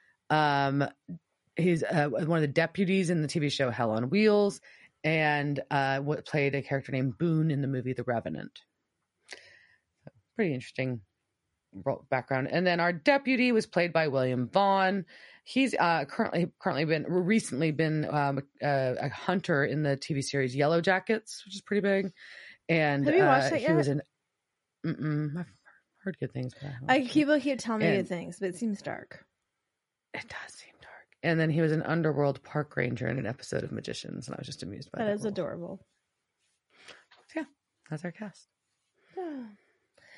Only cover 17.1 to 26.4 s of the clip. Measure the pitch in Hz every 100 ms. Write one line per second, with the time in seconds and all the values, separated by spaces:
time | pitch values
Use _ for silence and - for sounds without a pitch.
17.1 | 175 180 220 - - 160 147 160 156 151
18.1 | 151 143 139 139 - 147 139 131 123 139
19.1 | - - 185 - 151 139 135 147 139 -
20.1 | 143 135 143 131 131 147 170 170 185 -
21.1 | 220 - - - 196 - 208 196 196 190
22.1 | - - - - - - 165 151 143 143
23.1 | 330 - - - - - - - 147 -
24.1 | _ _ _ _ _ _ _ 165 - 151
25.1 | 151 151 156 175 - _ - _ _ 196
26.1 | - 135 127